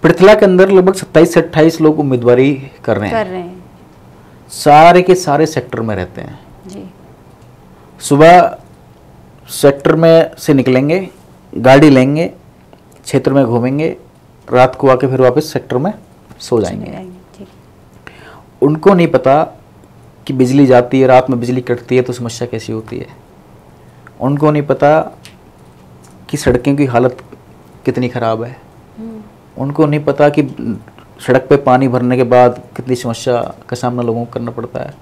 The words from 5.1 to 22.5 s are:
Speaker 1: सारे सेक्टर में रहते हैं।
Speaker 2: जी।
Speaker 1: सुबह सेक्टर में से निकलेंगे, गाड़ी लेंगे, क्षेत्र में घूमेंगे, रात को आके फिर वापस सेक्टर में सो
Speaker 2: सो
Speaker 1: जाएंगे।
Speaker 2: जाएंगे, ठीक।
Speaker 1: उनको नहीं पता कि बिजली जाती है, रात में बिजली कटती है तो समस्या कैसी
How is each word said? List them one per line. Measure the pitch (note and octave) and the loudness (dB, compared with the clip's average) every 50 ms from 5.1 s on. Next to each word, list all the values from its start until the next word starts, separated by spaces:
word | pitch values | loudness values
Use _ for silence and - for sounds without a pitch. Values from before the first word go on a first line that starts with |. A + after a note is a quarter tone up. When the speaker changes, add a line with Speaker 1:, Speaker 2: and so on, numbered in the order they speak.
| F3+ | 0
Speaker 1:
सारे | F3+ - D#3 C#3+ D3 D#3+ | 0 0 -2 0 0 0
सेक्टर | D#3 - - B2 - - A2+ | -2 -2 -8 -8 -8 -10 -8
में | A2+ A2 G#2 | -6 -6 -6
रहते | F#2+ F2+ - - - | -6 -8 -10 -12 -16
हैं। | - - - - - - - - - | -18 -18 -18 -20 -20 -20 -20 -20 -20
Speaker 2:
जी। | F#3+ F#3 G3+ F#3+ F3+ - _ - - - _ - _ - _ - _ _ _ _ _ - _ - - - - | -20 -20 -20 -20 -20 -20 _ -20 -20 -20 _ -20 _ -20 _ -20 _ _ _ _ _ -20 _ -20 -20 -20 -18
Speaker 1:
सुबह | - - C#3+ C#3 D3+ E3 F3 F3+ - - - - - _ - _ _ _ _ _ _ _ - _ - - - - - - | -4 -2 2 4 6 8 8 6 6 2 -2 -8 -20 _ -20 _ _ _ _ _ _ _ -20 _ -20 -20 -20 -20 -20 -18
सेक्टर | - - - C#3+ C#3 C#3+ - - D#3+ | -12 0 0 0 0 2 -2 -2 0
में | D#3+ E3 E3 E3 E3 D#3 D#3+ - - | 2 2 4 4 4 2 0 -6 -14
से | - - D3+ | -4 -2 0
निकलेंगे, | C3+ B2 C3 B2+ B2+ C3+ D3 D#3+ F#3+ G3 F#3 - - - - - _ _ - - | 0 0 0 0 0 0 -2 -4 -4 -6 -8 -16 -20 -20 -20 -20 _ _ -16 -12
गाड़ी | - A2+ C3 C3 C#3 D3+ D#3 | -2 2 4 6 6 6 6
लेंगे, | C#3 C3 B2+ C3+ C#3+ D#3 E3+ - - - _ _ _ _ _ _ - _ _ _ _ _ _ | 6 4 2 2 0 -2 -4 -6 -8 -14 _ _ _ _ _ _ -20 _ _ _ _ _ _
क्षेत्र | - - C3+ B2+ - C3+ | -4 -4 -2 -2 0 0
में | C#3 C3+ | 0 0
घूमेंगे, | A#2 A#2 A#2+ A#2 B2+ C3+ C#3+ D#3 E3 - - - _ _ _ _ _ _ _ _ - - | 0 0 -2 -2 -2 -4 -4 -6 -6 -8 -10 -18 _ _ _ _ _ _ _ _ -2 2
रात | B2+ B2+ B2+ - | 2 2 2 0
को | - - C3+ | -2 0 2
आके | C3 B2 C#3 | 2 2 0
फिर | C3+ C3 B2 | -2 0 2
वापस | C3 B2+ B2 D3 D#3 - - | 2 2 2 0 -4 -4 -8
सेक्टर | - - - - B2 | -10 -8 -6 -6 -4
में | C#3+ F#3+ | -4 -4
सो | G#3+ - - _ _ _ _ _ - - | -8 -8 -16 _ _ _ _ _ -20 -20
Speaker 2:
सो | - - - A2+ G#2 | -8 -4 -2 -2 -2
Speaker 1:
जाएंगे। | F2 - - - - - | -4 -6 -10 -12 -14 -14
Speaker 2:
जाएंगे, | - F#3+ F#3 F3+ - - _ _ - | -16 -18 -18 -20 -20 -20 _ _ -20
ठीक। | G3+ F#3+ _ - _ _ _ _ _ _ _ - _ - - - - - - - - _ _ _ - | -20 -20 _ -20 _ _ _ _ _ _ _ -20 _ -20 -20 -20 -20 -20 -20 -20 -20 _ _ _ -2
Speaker 1:
उनको | C#3+ D3+ D#3 - G3 G3+ | -2 -2 2 2 2 4
नहीं | F3+ E3+ E3 | 4 2 0
पता | - - - C3+ C3+ D3 D#3+ - - - _ _ _ - - _ _ - _ - _ _ - | 0 0 2 2 2 2 0 -4 -8 -20 _ _ _ -20 -20 _ _ -20 _ -20 _ _ -12
कि | - C3+ | -10 -2
बिजली | B2+ B2+ B2 C3 C#3 C#3+ | -2 0 2 4 2 4
जाती | B2+ B2+ B2 A#2+ B2 - C3 | 6 6 4 2 2 0 0
है, | C3 | 2
रात | B2+ C3 B2+ B2+ - | 4 4 4 4 2
में | C3 A#2+ | -4 -6
बिजली | A#2 A#2+ B2 B2+ | -4 -4 -6 -6
कटती | B2 - B2 A#2+ - - B2+ | -4 -6 -8 -8 -6 -4 -2
है | B2+ B2 | -2 -2
तो | B2 B2 | -2 -6
समस्या | A#2+ A#2 A#2 A2+ - B2 | -10 -10 -12 -10 -10 -10
कैसी | A#2+ | -10